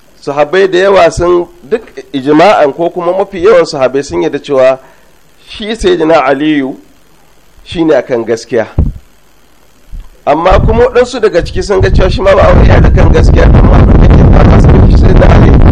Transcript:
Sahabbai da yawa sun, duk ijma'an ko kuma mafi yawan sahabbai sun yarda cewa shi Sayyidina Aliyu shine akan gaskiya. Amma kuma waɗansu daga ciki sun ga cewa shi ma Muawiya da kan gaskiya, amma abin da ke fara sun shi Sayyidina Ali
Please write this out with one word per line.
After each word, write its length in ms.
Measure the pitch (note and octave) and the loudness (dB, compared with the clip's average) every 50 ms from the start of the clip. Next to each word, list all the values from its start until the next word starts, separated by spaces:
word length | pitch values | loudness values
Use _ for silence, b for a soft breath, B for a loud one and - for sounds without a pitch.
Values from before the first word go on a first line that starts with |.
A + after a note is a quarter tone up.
| _ _ _ _ | _ _ _ _
Sahabbai 480 | - D3 C#3 D3 D3+ D3 D#3 F#3 G3 F#3 | -14 -10 -4 -4 -4 -2 -2 -2 -2 -2
da 80 | - F3 | -2 -2
yawa 320 | F#3+ G3 G3+ F#3 F3 D#3+ | -2 0 0 2 0 0
sun, 360 | C#3+ - E3+ F3 F3+ F3 F3 - _ _ - | -2 -2 -4 -2 -2 -4 -4 -8 _ _ -12
duk 180 | C3+ G#3+ B3 - - - C3+ - _ - | -8 -8 -8 -10 -10 -20 -20 -18 _ -12
ijma'an 600 | C#3 B2+ C#3+ D3+ D3+ E3 G3+ G#3+ - D3+ D3 C3+ | -8 -4 -2 0 2 2 2 2 0 -2 -2 -4
ko 140 | D3+ E3+ F3 | -4 -8 -8
kuma 220 | F3 F#3 F3 E3+ F3+ | -6 -8 -8 -6 -6
mafi 280 | F#3+ G3 F#3+ - D#3+ E3 | -6 -6 -8 -8 -4 -2
yawan 200 | F#3+ - F3 E3 | 0 0 0 0
sahabbai 400 | - - C#3+ C3 B2 A#2+ C#3 C3 | -2 -4 -4 -4 -2 -2 -4 -6
sun 180 | - E3 F3 E3+ | -6 -8 -6 -6
yarda 160 | D#3 C#3+ C#3+ | -6 -6 -8
cewa 400 | - - C#3+ C3 B2+ C3 C3+ C3 b b b b b b b b b _ _ _ _ - | -8 -6 -2 0 0 0 0 -2 b b b b b b b b b _ _ _ _ -20
shi 240 | - - A3 G3+ A#3 | -18 -14 -12 -12 -10
Sayyidina 480 | A3+ - F3+ F3+ E3+ D#3+ D#3 E3 D#3 C3 | -6 -4 -4 -2 -2 -2 -2 -2 -2 -2
Aliyu 520 | C3 C#3+ C3+ D3+ D#3 D#3 D3 C3+ C3 E3 - - _ _ _ _ _ _ _ _ _ _ _ _ _ _ - - | -2 -4 -4 -4 -4 -4 -4 -6 -8 -10 -14 -20 _ _ _ _ _ _ _ _ _ _ _ _ _ _ -20 -20
shine 260 | - - E3+ E3 D#3 D3+ | -14 -8 -6 -2 -2 -2
akan 300 | B2+ A#2+ - C3+ A#2 A2+ | -2 -2 -4 -6 -8 -6
gaskiya. 400 | G#2+ A#2 A2+ - - B2+ A2+ G#2+ G#2 - - - - - - _ _ _ _ _ _ _ _ _ _ _ _ _ _ _ _ _ - - - - - - _ - | -6 -8 -8 -8 -8 -6 -6 -6 -6 -4 -4 -4 -4 -4 -14 _ _ _ _ _ _ _ _ _ _ _ _ _ _ _ _ _ -20 -20 -20 -20 -20 -20 _ -6
Amma 340 | - C#3+ D#3 E3+ F#3 F#3+ G#3+ | -4 -4 -2 -2 0 0 0
kuma 240 | A3+ A#3 A3+ A#3 A#3+ | 0 0 0 0 -2
waɗansu 340 | B3+ - A#3+ B3+ - - A#3+ | -2 -2 -2 -4 -4 -4 -4
daga 200 | G#3+ G#3 E3+ F3 E3 | -4 -2 -2 -2 -4
ciki 200 | - - F#3+ F3 | -4 -8 -8 -6
sun 160 | F3 G3+ F#3 | -4 -2 -2
ga 80 | G3 G3 | -2 0
cewa 200 | - - F#3+ F#3+ | 0 0 0 0
shi 100 | - - | -2 -2
ma 120 | F#3+ G3 F#3+ | 0 0 0
Muawiya 480 | G3 E3 D#3+ - - - - - - - | 2 2 2 2 2 4 4 4 2 2
da 80 | - | 2
kan 180 | - - - - - | 2 2 2 2 2
gaskiya, 320 | D#3+ - - - E3 E3+ E3+ | 2 2 2 2 4 4 4
amma 320 | - - - - - - | 4 4 4 4 4 2
abin 160 | - - - - | 2 4 4 4
da 80 | - - | 4 4
ke 160 | - - - - | 4 4 4 4
fara 320 | - - - A2 - - | 4 4 4 4 4 4
sun 300 | - - - - - - | 4 4 4 4 4 4
shi 60 | - - | 4 4
Sayyidina 280 | - - - - - - | 2 4 4 4 4 4
Ali 200 | - - - - - - - - | 4 4 4 4 4 4 4 4